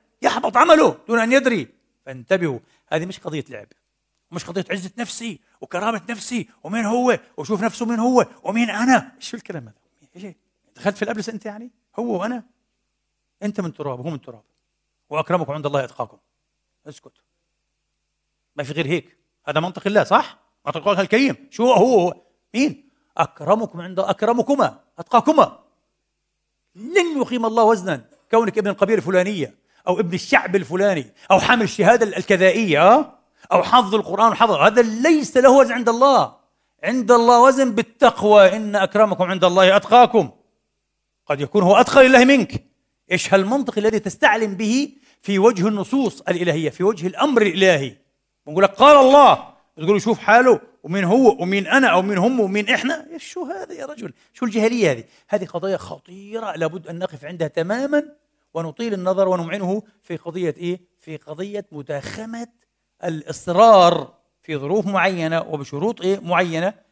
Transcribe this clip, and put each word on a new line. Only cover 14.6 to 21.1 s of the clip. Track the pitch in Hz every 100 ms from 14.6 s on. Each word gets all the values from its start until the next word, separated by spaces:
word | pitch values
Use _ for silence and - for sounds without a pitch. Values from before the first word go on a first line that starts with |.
| _ _ _ _ _
وأكرمكم | 151 - 175 143
عند | 143 143
الله | 143
أتقاكم. | 127 - 117 _ _ _ _ _ _ _ 151
اسكت، | 143 131 _ _ _ _ _ _ _ _ _ _ _ _ _ _ -
ما |
في | 135
غير | 151 143
هيك. | 170 - _ _ _ -
هذا | 151
منطق | 175 170 196
الله، | 208
صح؟ | - 220 - - _ _ 143
منطق | 160 190
الله | 190
الكريم. | 190